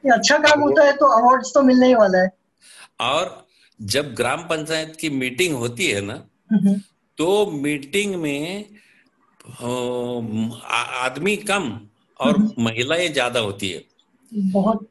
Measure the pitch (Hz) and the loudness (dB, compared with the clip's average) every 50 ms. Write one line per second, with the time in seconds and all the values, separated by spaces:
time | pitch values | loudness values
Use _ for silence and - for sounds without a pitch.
0 | - 277 240 220 - - 285 302 302 294 302 294 294 285 269 311 294 285 277 285 | 4 2 2 2 4 2 2 4 6 4 4 4 4 2 4 6 6 4 4 4
1 | 302 277 - 294 247 247 254 254 220 - - 294 269 254 254 254 254 254 254 233 | 4 4 4 6 6 6 4 4 2 0 0 4 4 6 6 6 6 6 6 6
2 | 214 196 185 185 185 190 - _ _ _ _ _ _ _ - - - _ _ _ | 4 4 4 2 2 0 -2 _ _ _ _ _ _ _ -20 -20 -20 _ _ _
3 | 117 120 135 156 180 180 - - - _ _ _ _ _ _ _ 107 101 110 135 | -4 -2 0 -2 -2 -4 -8 -18 -20 _ _ _ _ _ _ _ -10 -4 -2 -2
4 | 147 147 117 107 117 120 135 160 170 165 165 156 151 151 160 160 160 160 156 - | -2 -4 -4 -4 -2 -2 -2 -4 -4 -6 -6 -6 -4 -4 -4 -4 -4 -6 -10 -8
5 | - 160 143 135 127 127 123 123 185 180 151 127 117 120 120 120 190 156 107 101 | -6 -4 -4 -2 -4 -4 -2 -2 -2 -2 0 -4 -4 -6 -4 -4 -2 -2 -2 -2
6 | 101 98 117 165 - _ _ _ _ _ 214 202 180 196 196 202 - _ _ _ | -4 -6 -10 -14 -16 _ _ _ _ _ 0 2 2 2 0 0 -4 _ _ _
7 | _ _ _ - 151 170 196 208 208 190 160 147 135 143 151 143 139 135 - 202 | _ _ _ -4 -2 0 2 2 0 0 -2 -6 -4 -4 -4 -4 -8 -4 -4 -4
8 | 208 202 190 180 160 147 143 143 151 170 190 202 208 - - - _ _ _ _ | -2 -2 -4 -6 -4 -4 -4 -4 -6 -8 -8 -10 -12 -14 -20 -20 _ _ _ _
9 | _ _ _ _ _ _ _ _ _ - 123 - 120 120 123 127 123 123 123 123 | _ _ _ _ _ _ _ _ _ -20 -18 -12 -8 -6 -6 -4 -4 -6 -6 -6
10 | 123 120 123 120 117 110 107 110 110 117 117 117 - - - 117 120 131 131 127 | -6 -6 -6 -6 -6 -6 -4 -4 -4 -4 -6 -10 -10 -6 -4 -4 -4 -4 -6 -4
11 | 127 127 131 139 160 196 214 202 208 208 196 202 180 127 101 104 - - _ _ | -4 -4 -4 -4 -2 -2 -2 -2 -2 -4 -2 -2 -2 -4 -8 -10 -14 -20 _ _
12 | _ _ _ _ 131 120 196 - - 107 - - 117 113 113 113 127 139 156 170 | _ _ _ _ -2 0 2 2 2 0 0 -2 -2 -2 0 -2 -2 -2 0 -2
13 | 180 170 147 139 123 123 120 127 110 101 98 98 101 95 87 76 - _ _ _ | -2 -2 0 -2 -2 0 0 -2 -2 -2 -6 -6 -8 -8 -8 -10 -14 _ _ _
14 | _ _ _ _ _ _ 226 208 196 190 185 202 190 220 226 208 - - | _ _ _ _ _ _ -6 -2 -2 0 0 0 0 2 0 -2 -4 -12